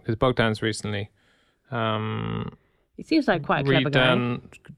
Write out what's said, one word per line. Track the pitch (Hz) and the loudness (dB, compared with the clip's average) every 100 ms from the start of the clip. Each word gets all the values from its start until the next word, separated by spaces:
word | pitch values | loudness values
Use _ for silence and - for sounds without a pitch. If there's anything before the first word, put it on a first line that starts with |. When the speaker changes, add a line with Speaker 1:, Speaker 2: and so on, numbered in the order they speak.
| - | -6
Speaker 1:
'cause | 110 | 0
Bogdan's | 127 123 113 107 | 0 2 0 0
recently, | 113 - 107 101 104 _ _ _ _ _ _ | -4 -4 -6 -6 -8 _ _ _ _ _ _
um, | 120 110 110 110 110 110 110 - - _ _ _ - | -4 -2 -2 -4 -4 -4 -6 -8 -14 _ _ _ -18
Speaker 2:
He | |
seems | - 311 247 | 0 2 2
like | 170 | 0
quite | 139 160 | 0 0
a | |
clever | 139 139 147 | 2 2 2
guy. | 135 | 4
Speaker 1:
redone | 127 123 120 120 - - - | 4 2 0 -4 -10 -20 -20